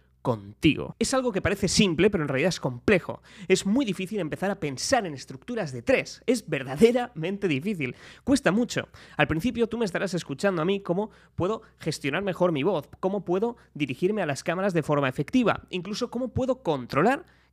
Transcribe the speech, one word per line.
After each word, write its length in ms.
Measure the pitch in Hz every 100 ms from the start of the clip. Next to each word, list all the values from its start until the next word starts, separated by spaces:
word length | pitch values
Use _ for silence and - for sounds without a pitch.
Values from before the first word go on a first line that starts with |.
| _ _
contigo. 760 | - 110 98 - 156 - 67 -
Es 140 | 226
algo 200 | 262 247
que 100 | 190
parece 260 | 165 196 175
simple, 400 | - 202 156 202
pero 160 | 202
en 40 | 147
realidad 200 | 135 175
es 100 | -
complejo. 640 | 143 120 - 190 - 117 - - 180
Es 200 | 185 196
muy 180 | 233
difícil 360 | 226 185 185 214
empezar 300 | 156 - 190
a 80 | 196
pensar 480 | 151 131 - 240 180
en 60 |
estructuras 580 | 135 - 131 - 233 160
de 120 | 127
tres. 400 | - 233 - -
Es 240 | - 254 -
verdaderamente 1000 | 151 127 139 226 247 240 156 165 196 196
difícil. 480 | 135 180 185 127 - - -
Cuesta 260 | - 285 180
mucho. 380 | 202 240 - - - - -
Al 120 | 147
principio 400 | 160 240 233 226
tú 80 | 226
me 80 |
estarás 300 | 214 - 190
escuchando 480 | 175 - 135 202 180
a 20 |
mí 160 | 160 196
cómo 300 | 196 175 208 - _
puedo 280 | - 175 220 - _
gestionar 440 | 165 - 143 156
mejor 300 | 196 170 180
mi 100 | 151
voz, 260 | 160 170 - -
cómo 240 | 185 202
puedo 320 | - 180 233 233 _
dirigirme 480 | 147 147 - 185 214
a 40 | 160
las 160 | 135
cámaras 300 | - 170 196
de 100 | 170
forma 260 | 147 143 135
efectiva, 560 | - 147 254 208 120 -
incluso 420 | 180 180 214 240
cómo 220 | 240 254
puedo 300 | - 254 254
controlar 640 | - 139 120 131 190 285 - _ _